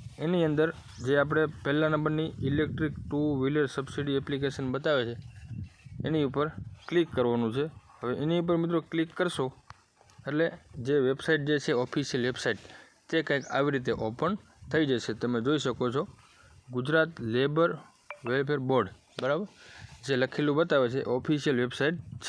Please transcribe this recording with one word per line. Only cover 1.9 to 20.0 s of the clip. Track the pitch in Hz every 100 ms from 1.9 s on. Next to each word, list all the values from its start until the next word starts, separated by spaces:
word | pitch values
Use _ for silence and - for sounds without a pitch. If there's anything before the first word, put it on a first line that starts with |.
| 151 156 156 156 -
ઇલેક્ટ્રિક | 135 147 151 135 151
ટુ | - - 147 151 139
વ્હીલર | 131 151 139
સબસિડી | - 139 - 143
એપ્લિકેશન | 139 139 139 139 135 131
બતાવે | 131 160 143 117
છે | 117 - - - 113 101 - - -
એની | 135 156
ઉપર | 139 131 151 - - - -
ક્લિક | 170 165
કરવાનું | 131 123 117 113
છે. | 123 156 - - -
હવે | 120 123
એની | 147 170
ઉપર | 170 170
મિત્રો | 170 170
ક્લિક | 151 165 165
કરશો | - 180 - 131 - - - _ _ - - -
એટલે | 151 165 175 - -
જે | 123 147
વેબસાઇટ | 127 135 - 156
જે | 143 147
છે, | -
ઓફિશિયલ | 127 123 156 135 135
વેબસાઇટ, | 120 123 131 104 - - - _ -
તે | 160
કંઈક | 156 143 -
આવી | 135 143
રીતે | 139 127
ઓપન | 113 110 120 165 202 - - -
થઈ | 151 147
જશે. | 120 -
તમે | 107 120 120
જોઈ | 117 151
શકો | 139 113 123
છો, | 131 196 - - - - - -
ગુજરાત | 123 131 160 160 165
લેબર | 113 117 139 151 170 165 - _ - -
વેલફેર | 117 131 139 147
બોર્ડ, | 127 131 95 - _ -
બરાબર? | 127 151 208 - - - - -